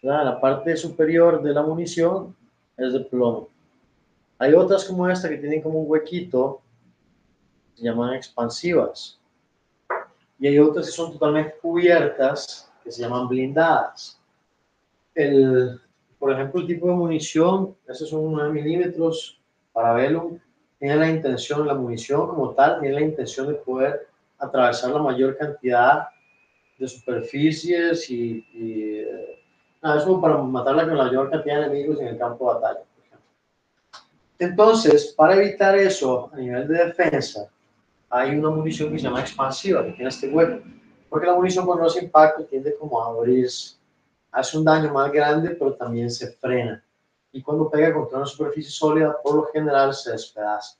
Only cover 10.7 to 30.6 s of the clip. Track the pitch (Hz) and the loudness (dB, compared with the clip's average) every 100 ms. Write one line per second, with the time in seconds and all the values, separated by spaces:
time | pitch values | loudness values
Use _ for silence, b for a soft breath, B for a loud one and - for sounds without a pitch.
10.7 | - - - 165 - 151 151 151 - 165 | 2 -6 -8 -10 -2 0 0 -2 -6 -4
11.7 | 170 175 170 143 - 135 147 - - - | 2 4 4 2 0 0 0 -10 -16 -20
12.7 | _ 117 117 120 123 123 127 131 147 165 | _ -18 -10 -6 -4 -2 -2 -2 2 2
13.7 | 151 - - - _ _ _ _ _ _ | 2 -2 -10 -20 _ _ _ _ _ _
14.7 | _ _ _ _ - 143 139 131 127 127 | _ _ _ _ -2 4 6 6 4 2
15.7 | 123 _ _ _ _ 139 131 139 180 165 | -4 _ _ _ _ -2 -2 -2 -6 -4
16.7 | 170 175 180 170 156 156 156 170 190 190 | -2 0 0 0 -2 -2 2 2 2 -2
17.7 | - - - 151 156 156 156 147 151 147 | -8 -16 -12 -8 -4 -4 -2 -2 -4 -2
18.7 | 175 180 160 165 160 - _ _ _ _ | -2 -2 -2 -2 -2 -12 _ _ _ _
19.7 | - 117 117 135 165 170 170 _ _ _ | -2 0 2 2 0 -4 -12 _ _ _
20.7 | _ 139 151 160 160 147 123 - 147 151 | _ 0 2 2 0 -2 -4 -4 -4 -2
21.7 | 139 120 117 - 147 - 160 123 131 147 | -2 -4 -8 -2 -2 -2 -4 -4 4 4
22.7 | 151 143 143 156 156 120 - 139 147 - | 4 -2 0 -2 -2 -8 -6 -6 -6 -6
23.7 | 127 135 143 - _ _ _ 175 131 123 | -2 -2 -2 -12 _ _ _ -4 2 2
24.7 | 123 127 147 147 123 135 - 147 - 127 | 2 -2 -2 -2 0 0 0 -8 -6 0
25.7 | 120 123 - - _ _ _ _ _ _ | 4 4 4 0 _ _ _ _ _ _
26.7 | _ 131 - - 120 - 139 151 156 170 | _ -12 -10 -6 -6 -6 0 0 0 -2
27.7 | 170 170 165 - 120 117 113 _ 117 113 | 0 0 -2 -4 -6 -6 -6 _ -12 -8
28.7 | 110 107 107 110 - - - _ _ _ | -6 -8 -8 -8 -10 -14 -16 _ _ _
29.7 | _ 156 151 185 175 165 135 131 127 | _ -2 0 2 2 4 2 0 -2